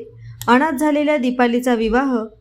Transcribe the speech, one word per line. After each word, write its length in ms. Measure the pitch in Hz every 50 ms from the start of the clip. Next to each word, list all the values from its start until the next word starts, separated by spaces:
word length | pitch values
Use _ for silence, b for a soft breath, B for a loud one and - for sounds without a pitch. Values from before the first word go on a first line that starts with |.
| - - - B B B B B B 226
अनाथ 240 | 240 254 302 320
झालेल्या 440 | 277 247 302 302 285 302 294 294 302
दीपालीचा 580 | 302 247 254 254 262 247 240 233 240 254 254 240
विवाह 500 | 220 226 220 226 254 277 269 247 220 175 - - -